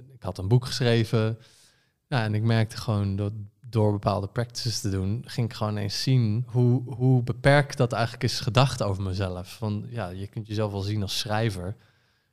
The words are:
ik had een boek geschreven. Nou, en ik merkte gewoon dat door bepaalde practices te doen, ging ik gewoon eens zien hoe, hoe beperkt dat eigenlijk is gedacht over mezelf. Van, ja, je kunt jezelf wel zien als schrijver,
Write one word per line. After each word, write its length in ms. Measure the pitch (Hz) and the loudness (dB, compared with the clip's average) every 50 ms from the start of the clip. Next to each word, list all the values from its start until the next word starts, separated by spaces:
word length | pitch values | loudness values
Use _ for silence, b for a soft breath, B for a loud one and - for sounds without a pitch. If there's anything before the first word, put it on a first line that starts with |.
| - - - | -20 -20 -20
ik 100 | - - | -12 -10
had 160 | - - - | -8 -8 -6
een 100 | 92 98 | 0 4
boek 160 | 120 127 - | 4 4 4
geschreven. 720 | - - - 131 120 117 117 110 - - 113 110 110 113 b b b b b b b b b b b b _ _ _ | 2 -2 0 2 4 4 4 4 4 2 2 2 2 0 b b b b b b b b b b b b _ _ _
Nou, 160 | 156 123 110 | -4 -2 0
en 100 | 107 104 | 0 0
ik 80 | 107 110 | 0 2
merkte 340 | 117 117 113 110 110 - | 2 4 4 2 0 -2
gewoon 400 | - - - 110 101 101 98 98 | -6 -4 -2 0 0 0 0 -2
dat 160 | 98 104 101 110 110 101 104 _ _ - | -2 -2 -4 -4 -6 -10 -14 _ _ -16
door 260 | 123 107 110 107 107 104 | -4 0 2 2 2 2
bepaalde 340 | 101 101 107 98 98 98 98 | 2 0 0 0 0 -2 -4
practices 520 | - - 120 - - - - 120 104 - | -4 -4 -6 -4 -6 -6 -6 -4 -4 -4
te 100 | - 104 | -2 -2
doen, 320 | 95 95 95 95 104 120 135 | -2 0 0 -2 -2 -4 -6
ging 200 | - - - 117 107 | -6 -4 -4 -4 -2
ik 60 | - | -2
gewoon 200 | - 110 107 104 | -4 -4 -2 -2
eens 260 | 104 101 101 - - - | -2 -4 -4 -4 -4 0
zien 420 | 143 131 127 117 107 104 117 123 117 | 2 4 4 4 2 0 0 -2 -2
hoe, 460 | 113 127 123 123 120 135 127 123 123 | 2 4 4 4 4 2 0 -4 -4
hoe 280 | 110 127 131 131 123 117 | 0 4 4 4 4 4
beperkt 540 | 120 113 120 - 139 139 147 143 139 - | 0 -4 0 4 6 6 6 4 2 0
dat 160 | - 127 117 - | -2 0 0 0
eigenlijk 320 | 104 117 - - - - | 0 -2 -2 -2 -2 -2
is 160 | 113 - - | -2 -2 -2
gedacht 420 | - - 101 123 135 135 - - 113 | -4 2 4 4 4 4 2 0 -2
over 200 | 101 104 95 98 | -2 -2 -2 -2
mezelf. 500 | 95 92 95 101 92 90 90 90 - - | -4 -2 -2 -2 -2 -4 -6 -10 -12 -12
Van, 280 | - 113 107 104 104 113 120 | -8 -6 -4 -4 -6 -6 -8
ja, 200 | 120 120 104 90 | -8 -8 -8 -8
je 180 | 90 95 98 | -8 -10 -12
kunt 200 | 98 - 117 107 | -10 -10 -12 -10
jezelf 260 | 107 107 110 107 104 101 | -6 -4 -4 -2 -2 -2
wel 80 | 101 | -4
zien 220 | 95 101 104 107 101 | -4 -2 -2 -2 -2
als 160 | 95 - - | -4 -4 -6
schrijver, 580 | - 107 107 107 113 117 95 95 87 92 104 b b b b b b b b b b b | -4 -2 -2 0 0 -2 -2 -4 -6 -8 -8 b b b b b b b b b b b